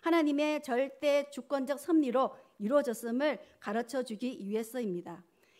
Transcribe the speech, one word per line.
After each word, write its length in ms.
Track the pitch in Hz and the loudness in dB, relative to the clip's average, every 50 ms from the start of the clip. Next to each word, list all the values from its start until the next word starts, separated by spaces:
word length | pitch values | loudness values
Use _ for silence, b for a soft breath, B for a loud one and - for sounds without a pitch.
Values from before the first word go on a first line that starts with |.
하나님의 600 | - 339 330 339 320 294 285 285 302 302 302 294 294 | 2 4 4 4 4 4 2 2 2 2 0 -2 -2
절대 640 | - 240 240 269 269 269 - - 294 277 285 277 285 | -2 0 0 0 0 -2 -2 0 2 2 2 0 -2
주권적 480 | - 262 247 _ 285 277 262 247 285 262 | -8 -12 -6 _ -2 -2 -2 -2 -4 -4
섭리로 560 | - - 339 320 294 254 214 254 269 226 B B B B B B | 0 4 4 4 4 4 2 2 2 2 B B B B B B
이루어졌음을 800 | 208 208 277 294 277 247 233 233 - 233 233 254 285 302 262 - B B B B | -2 2 4 4 4 2 -4 -4 -4 -4 -2 0 0 0 0 -2 B B B B
가르쳐주기 800 | - 202 208 226 240 233 - 269 247 247 226 202 - 247 247 - | -8 -4 -2 -2 -4 -2 -4 -6 -4 -4 -6 -6 -6 -6 -6 -6
위해서입니다. 840 | 202 196 208 220 233 226 - 254 240 208 180 175 175 - 170 160 - b b b b b b | -8 -4 -4 -4 -4 -4 -6 -6 -4 -4 -4 -6 -6 -10 -14 -16 -18 b b b b b b